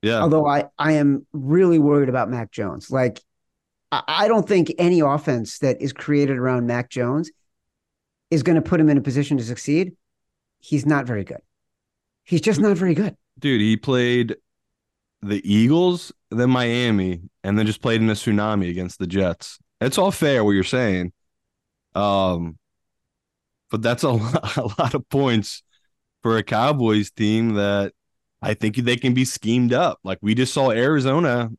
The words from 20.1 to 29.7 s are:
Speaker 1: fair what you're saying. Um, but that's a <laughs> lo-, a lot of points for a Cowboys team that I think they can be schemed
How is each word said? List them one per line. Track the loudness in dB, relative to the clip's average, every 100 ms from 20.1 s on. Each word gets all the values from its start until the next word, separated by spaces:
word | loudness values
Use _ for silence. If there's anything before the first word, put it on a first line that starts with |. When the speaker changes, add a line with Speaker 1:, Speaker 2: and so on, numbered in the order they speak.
Speaker 1:
fair | 0 0 2
what | 2
you're | 2
saying. | 0 0 0 -2 -4 -10 _ _ _ _ _ _ _ -4
Um, | 0 2 0 -2 -6 -12 _ _ _ _ _ _ _ _ _ _ _
but | -4
that's | -2 0
a | 0
<laughs> |
lo-, | 0 -2 -4 -4 -6
a | -6 -2
lot | -2
of | -2 -2
points | 0 2 0 -2 -12 _ _ _ _ _ _
for | 0 0
a |
Cowboys | 0 0 0 2 2 2 0
team | -2 0 0 0
that | 0 0 0 -2 _ _ _ _ _
I | -6
think | -2 -2 -2
they | -2 0
can | 0
be | 0
schemed | 0 -4 -2 0 2